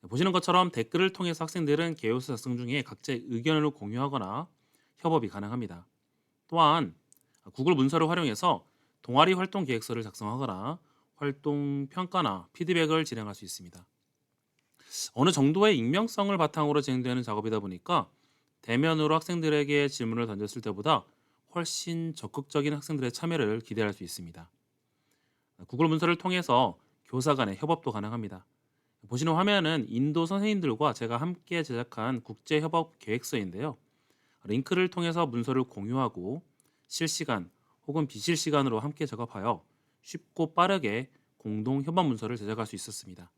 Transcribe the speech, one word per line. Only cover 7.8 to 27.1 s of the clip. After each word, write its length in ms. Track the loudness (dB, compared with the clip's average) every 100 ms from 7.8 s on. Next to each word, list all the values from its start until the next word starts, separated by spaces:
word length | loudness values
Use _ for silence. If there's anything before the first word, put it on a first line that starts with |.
| 4 4 2
활용해서 560 | 2 0 0 0 0 _ _ _ _
동아리 320 | 0 6 8
활동 320 | 6 2 -2 0
계획서를 360 | -2 -2 -6
작성하거나 760 | -6 -6 -6 -4 -4 -4 -6 -8 _ _ _ _
활동 720 | -6 -4 -2 -2 -2 -2 -4
평가나 600 | -6 -4 0 0 -2 -10
피드백을 520 | -8 0 2 4 2 0
진행할 280 | -6 -8 -10
수 100 | -12
있습니다. 400 | -14 -14 -20 -20 _ _ _ _ _ _ _ _ _ -14 -10 -8
어느 180 | 2 2
정도의 460 | 6 4 6 4 4
익명성을 580 | 2 0 0 0 0 2
바탕으로 440 | 0 2 2 2
진행되는 420 | 0 -2 -2 -2
작업이다 360 | -2 -4 -2 -2
보니까 500 | -4 -10 -2 -2 -2 _ _ _ _ _
대면으로 520 | -2 2 2 2 2 2
학생들에게 720 | 0 -2 2 2 2 2 2
질문을 380 | -2 -4 -2 -4
던졌을 340 | -4 -6 -6
때보다 440 | -8 -4 0 0 0 _ _ _ _
훨씬 640 | -6 -6 -6 -6 -6 -6 -8
적극적인 580 | -10 -10 -4 0 0
학생들의 380 | -2 -4 -4 -4
참여를 480 | -4 -4 0 0 -2
기대할 320 | -4 -2 -2
수 100 | -2
있습니다. 460 | -12 -12 -14 -16 -20 _ _ _ _ _ _ _ _ _ _ _ -10
구글 200 | 2 2
문서를 280 | 4 2 0
통해서 600 | 0 -2 4 4 4 -2 _ _
교사 300 | _